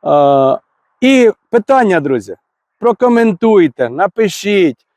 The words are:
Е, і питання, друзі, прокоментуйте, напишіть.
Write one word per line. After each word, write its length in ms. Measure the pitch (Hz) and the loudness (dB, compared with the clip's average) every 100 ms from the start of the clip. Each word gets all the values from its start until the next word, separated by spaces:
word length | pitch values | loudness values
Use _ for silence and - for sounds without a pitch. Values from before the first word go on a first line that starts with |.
| 160 | 0
Е, 520 | 147 143 139 135 135 _ _ _ _ | 0 2 2 0 -2 _ _ _ _
і 300 | 254 269 233 - _ | 0 4 2 0 _
питання, 500 | 233 208 269 226 175 | -4 0 0 2 0
друзі, 360 | 143 127 101 90 _ _ _ _ | -2 -6 -6 -18 _ _ _ _
прокоментуйте, 1080 | 240 233 247 233 226 180 226 214 160 - 123 | -4 -2 0 2 0 0 0 2 0 -2 -6
напишіть. 960 | 131 190 - 214 - 202 202 170 120 _ | -4 -6 -2 -4 -4 -4 0 -2 -4 _